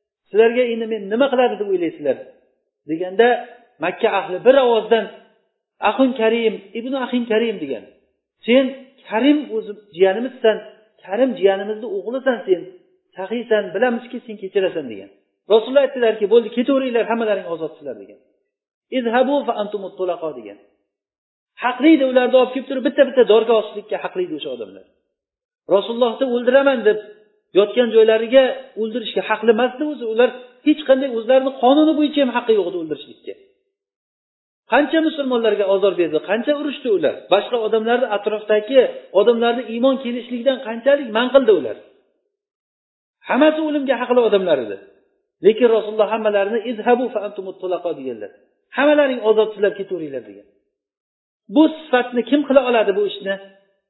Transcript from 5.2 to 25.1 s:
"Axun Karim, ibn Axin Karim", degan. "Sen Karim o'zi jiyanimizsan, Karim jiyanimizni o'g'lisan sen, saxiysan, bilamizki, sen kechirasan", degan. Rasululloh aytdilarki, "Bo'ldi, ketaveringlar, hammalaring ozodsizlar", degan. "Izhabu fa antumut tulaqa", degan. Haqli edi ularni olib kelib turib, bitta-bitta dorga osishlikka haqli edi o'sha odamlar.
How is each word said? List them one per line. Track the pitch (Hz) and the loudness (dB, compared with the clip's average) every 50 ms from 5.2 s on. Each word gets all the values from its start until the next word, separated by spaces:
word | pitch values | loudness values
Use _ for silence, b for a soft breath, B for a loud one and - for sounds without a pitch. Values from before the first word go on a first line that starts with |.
| _ _ _ _ _ _ _ _ _ _ _ _ | _ _ _ _ _ _ _ _ _ _ _ _
"Axun | 170 202 214 262 269 254 233 | -4 -2 0 2 0 0 0
Karim, | - 220 220 226 233 226 220 196 196 - - | 0 0 0 2 2 0 -2 -2 -4 -8 -14
ibn | - 233 226 262 277 | -12 -10 -8 -6 -6
Axin | 269 247 - 247 247 233 | -6 -4 -4 -4 -4 -2
Karim", | 233 214 220 233 233 202 - | 0 0 0 0 -2 -4 -6
degan. | 151 135 127 104 - - _ _ _ _ _ _ _ _ _ _ - | -8 -8 -8 -10 -12 -16 _ _ _ _ _ _ _ _ _ _ -2
"Sen | 220 240 269 269 254 - - - - _ _ | 2 4 4 4 2 -2 -10 -16 -20 _ _
Karim | _ - 202 226 254 294 294 302 254 202 | _ -8 -4 0 2 2 2 2 0 -4
o'zi | 214 220 185 190 208 - - _ | -6 -8 -8 -8 -12 -16 -20 _
jiyanimizsan, | 156 165 190 190 190 226 247 262 - - - 220 208 180 - - - _ _ _ _ _ - | -2 0 2 2 2 0 -6 -8 -6 0 2 2 2 0 -4 -14 -20 _ _ _ _ _ -12
Karim | 185 190 226 269 262 214 | -8 -4 -2 -2 -2 0
jiyanimizni | 165 185 196 190 196 202 208 214 214 233 220 | 2 2 2 2 0 -4 -8 -8 -10 -10 -8
o'g'lisan | 190 196 180 214 247 269 254 269 240 208 | -8 -8 -8 -6 -8 -4 -2 -4 -4 -2
sen, | - 190 180 165 - - - - _ _ _ _ _ _ _ 180 | -2 -2 -2 -2 -2 -8 -20 -20 _ _ _ _ _ _ _ -14
saxiysan, | 190 185 220 247 220 240 220 208 196 180 | -10 -8 -6 -8 -2 0 0 0 0 -2
bilamizki, | 165 196 240 254 233 233 233 - - 233 | -4 -2 -2 -2 -2 -4 -8 -12 -14 -14
sen | - 233 214 208 | -14 -14 -14 -14
kechirasan", | 196 190 - 202 190 170 - 165 143 123 | -14 -6 -2 -2 -2 -2 -2 -6 -8 -10
degan. | 107 95 95 - _ _ _ _ _ _ _ - | -12 -16 -16 -20 _ _ _ _ _ _ _ 2
Rasululloh | 202 226 214 247 262 285 | 2 2 2 2 2 2
aytdilarki, | 269 262 269 254 240 220 214 214 208 185 | 2 2 0 0 0 0 0 0 0 2
"Bo'ldi, | 220 240 220 214 | 4 2 2 2
ketaveringlar, | 240 233 240 285 277 262 262 254 233 233 202 | -2 -2 0 0 0 0 0 0 -2 -2 -2
hammalaring | 190 233 226 233 214 202 190 180 170 | -2 -2 -2 -2 -2 -2 -4 -4 -6
ozodsizlar", | 165 160 160 151 - - 147 135 113 | -8 -8 -8 -10 -10 -12 -14 -14 -14
degan. | 101 98 - - _ _ _ _ _ _ _ _ _ _ _ _ _ _ _ | -14 -16 -20 -20 _ _ _ _ _ _ _ _ _ _ _ _ _ _ _
"Izhabu | 226 262 233 226 220 254 262 254 285 285 226 | -6 -4 -2 0 2 2 2 2 0 0 -2
fa | 226 226 | -2 -4
antumut | 208 208 196 208 202 196 180 - | -4 -6 -8 -8 -10 -10 -12 -10
tulaqa", | 180 185 185 170 165 160 156 139 | -6 -6 -4 -4 -6 -8 -10 -10
degan. | 123 110 101 101 101 _ _ _ _ _ _ _ _ _ _ _ _ _ _ _ _ _ _ _ - | -12 -14 -18 -20 -20 _ _ _ _ _ _ _ _ _ _ _ _ _ _ _ _ _ _ _ -6
Haqli | 220 247 240 - 285 320 | -4 -4 -2 2 4 6
edi | 320 277 269 | 6 6 4
ularni | 262 247 254 247 240 240 | 2 2 2 2 4 4
olib | 254 247 247 - | 4 4 2 -2
kelib | 269 - - | -6 -8 -6
turib, | 220 262 226 | -6 -4 -4
bitta-bitta | 285 - 294 277 254 - 262 226 | 0 2 2 2 4 4 4 4
dorga | 185 208 226 220 226 233 | 6 4 4 4 4 2
osishlikka | 214 208 - - 208 196 - - - | 0 0 -2 -8 -14 -10 -10 -8 -8
haqli | - 180 - 185 180 | -8 -8 -6 -6 -6
edi | 165 156 | -6 -6
o'sha | 143 - 143 | -10 -10 -10
odamlar. | 131 120 107 95 95 95 92 _ _ _ _ _ | -10 -10 -12 -14 -16 -20 -20 _ _ _ _ _